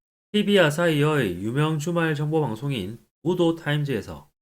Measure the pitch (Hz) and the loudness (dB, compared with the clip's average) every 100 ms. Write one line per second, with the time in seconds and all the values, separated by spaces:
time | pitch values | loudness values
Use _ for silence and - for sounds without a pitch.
0 | _ _ _ 208 202 202 160 147 175 151 | _ _ _ -2 4 4 4 4 2 2
1 | 147 151 110 87 104 127 156 160 151 170 | 2 2 0 -2 -4 0 0 0 -2 0
2 | 165 147 151 156 139 107 143 131 92 117 | 0 0 0 0 0 -2 -4 -4 -6 -10
3 | _ _ 151 175 165 165 151 151 147 117 | _ _ -2 2 2 0 -2 -2 -2 -4
4 | - 78 - _ | -6 -12 -18 _